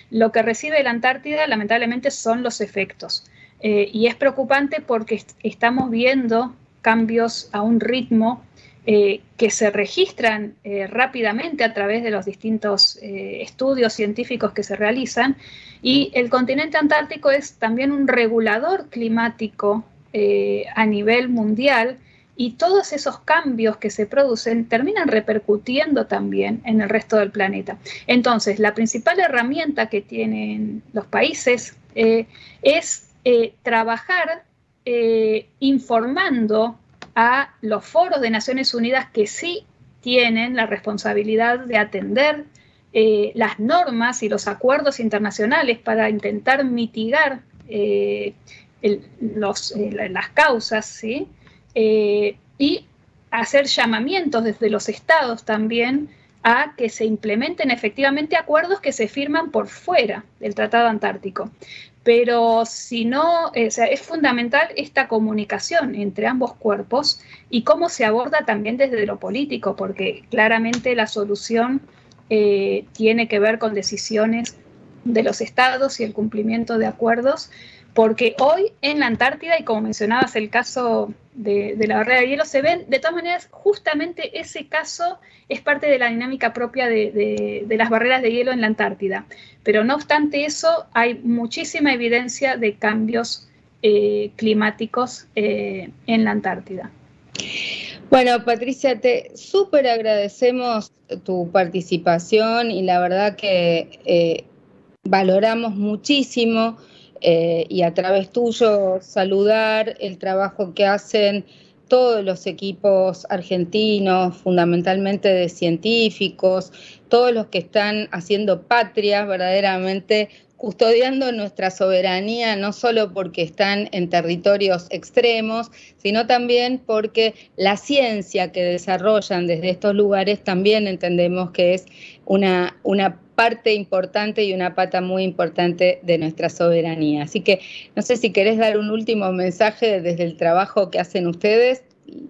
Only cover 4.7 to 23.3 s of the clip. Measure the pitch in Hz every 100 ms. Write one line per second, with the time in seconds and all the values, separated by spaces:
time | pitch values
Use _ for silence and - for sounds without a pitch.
4.7 | 311 - 226 220 214 - - 214 - 233
5.7 | 254 254 226 254 269 233 226 247 - _
6.7 | _ 226 233 226 233 226 - - 208 220
7.7 | 226 233 254 240 226 226 254 - _ -
8.7 | _ - 208 202 214 - - 214 - 214
9.7 | 202 202 359 381 - 226 214 208 - 208
10.7 | 202 196 220 262 247 214 226 330 294 226
11.7 | 220 202 226 233 202 196 - 220 220 208
12.7 | 196 - - 208 196 196 - - - 269
13.7 | 262 220 226 208 214 240 240 214 - 202
14.7 | 196 208 254 254 240 269 269 - - -
15.7 | - 247 277 - 254 240 254 247 269 311
16.7 | 311 294 302 302 302 277 277 285 - 220
17.7 | 233 277 285 262 247 226 226 220 220 320
18.7 | 381 - 240 226 226 233 - 220 - 208
19.7 | 220 - - _ 214 202 202 202 202 -
20.7 | 220 214 202 208 240 254 233 214 214 277
21.7 | 247 240 254 _ _ _ - 240 - 339
22.7 | 392 - 285 269 - -